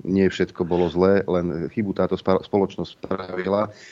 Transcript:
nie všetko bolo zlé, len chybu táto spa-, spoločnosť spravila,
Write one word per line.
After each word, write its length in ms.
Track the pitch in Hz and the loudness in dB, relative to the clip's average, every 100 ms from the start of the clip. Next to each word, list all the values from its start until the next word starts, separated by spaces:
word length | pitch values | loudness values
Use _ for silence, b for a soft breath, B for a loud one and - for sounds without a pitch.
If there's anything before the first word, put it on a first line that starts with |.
| - | -2
nie 240 | 98 95 | 2 2
všetko 320 | - 90 - | 2 -2 -2
bolo 240 | 87 87 87 | 0 2 2
zlé, 340 | 87 92 98 - | 4 4 4 2
len 400 | 90 87 78 80 | 0 0 -4 -4
chybu 160 | - 101 92 | -4 -2 -2
táto 180 | 92 | -2
spa-, 300 | 92 - 92 | -2 0 0
spoločnosť 580 | - 104 95 - 85 - | 0 0 0 -4 -10 -10
spravila, 680 | - 95 95 92 92 101 107 B B | -8 -6 -6 -6 -2 -2 -2 B B